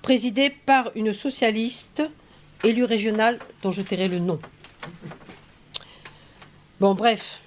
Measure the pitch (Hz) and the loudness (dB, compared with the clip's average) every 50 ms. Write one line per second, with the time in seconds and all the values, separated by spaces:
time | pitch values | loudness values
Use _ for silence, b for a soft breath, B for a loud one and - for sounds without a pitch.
0 | - - 262 240 208 247 202 240 277 285 277 - _ - 269 262 240 220 - 220 | 2 2 2 2 2 0 0 2 0 0 0 -4 _ 4 4 4 4 0 -4 -2
1 | 214 220 202 208 - 269 262 - 262 220 214 220 226 240 254 - - - - - | -2 -2 -2 -2 -6 -6 -2 0 0 2 2 0 -2 -2 -4 -6 -8 -8 -4 -4
2 | 302 311 - b b b b b b b b - - 220 233 240 247 214 226 214 | -4 -4 -4 b b b b b b b b 0 0 2 2 2 2 2 0 0
3 | 202 226 214 214 220 233 240 233 - - - _ - 196 180 202 190 - 202 175 | 0 0 0 2 2 2 2 0 -10 -20 -20 _ -4 -4 -4 -4 -4 -4 -2 -2
4 | 185 185 180 180 175 180 165 160 - - - - - - - - - 165 - - | -2 -2 0 -2 -2 -2 -2 -4 -6 -14 -20 -20 -20 -20 -20 -18 -18 -18 -18 -18
5 | - - - - - - - - - - - - - - - B B B B B | -18 -18 -18 -18 -20 -20 -20 -20 -20 -20 -20 -20 -20 -14 -14 B B B B B
6 | B B B B B B B B B B B B B _ _ - 190 196 196 185 | B B B B B B B B B B B B B _ _ 2 2 2 2 4
7 | 214 233 220 196 - - - - - | 2 2 2 2 -4 -12 -16 -18 -20